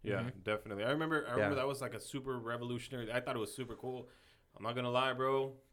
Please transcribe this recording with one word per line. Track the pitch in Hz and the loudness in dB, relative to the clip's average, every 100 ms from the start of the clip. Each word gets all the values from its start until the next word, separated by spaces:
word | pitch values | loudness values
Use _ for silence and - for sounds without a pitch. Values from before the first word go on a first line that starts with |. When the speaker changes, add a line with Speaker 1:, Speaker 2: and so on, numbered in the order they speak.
Speaker 1:
Yeah, | 107 98 | 0 0
Speaker 2:
Mm-hmm. | 120 98 | -2 -4
Speaker 1:
definitely. | 98 107 110 101 | -2 -2 -2 -2
I | 113 | 0
remember, | 147 160 160 131 | 2 2 0 2
I | |
remember | 120 104 131 | 2 4 4
Speaker 3:
Yeah. | |
Speaker 1:
that | 135 | 0
was, | 139 | 0
like, | 127 | -4
a | 110 | -6
super | - 139 131 127 | -6 -6 -2 -4
revolutionary. | 113 117 120 120 - 127 113 | -2 -4 -2 -4 -4 -6 0
I | 127 | 0
thought | 127 | 0
it | 127 | -2
was | 104 | -2
super | - 120 | -4 -6
cool. | 110 127 127 - - - - _ - | -6 -6 -6 -10 -18 -20 -20 _ -6
I'm | |
not | 107 123 | -2 0
gonna | 123 | 4
lie, | 123 131 | 4 4
bro. | 127 131 135 135 131 _ | 4 4 4 2 -4 _